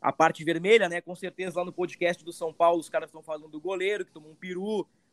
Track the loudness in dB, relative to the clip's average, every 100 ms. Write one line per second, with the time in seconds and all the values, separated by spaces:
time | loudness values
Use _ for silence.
0 | -2 4 4 4 -2 0 6 6 6 -2
1 | -8 -12 -12 -8 -8 -6 -6 -4 -6 0
2 | -2 -2 -8 -10 -6 2 4 4 0 -6
3 | -6 -12 -12 -12 -12 -10 -6 -2 -2 -4
4 | -6 -16 -20 -16 -12 -8 -4 -4 -6 _
5 | _